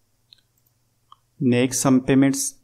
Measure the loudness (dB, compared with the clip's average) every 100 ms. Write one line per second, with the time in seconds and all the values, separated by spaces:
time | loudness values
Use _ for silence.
0 | _ _ _ _ _ _ _ _ _ _
1 | _ -20 _ -4 -2 0 0 -2 0 0
2 | 2 2 2 -2 -8 -12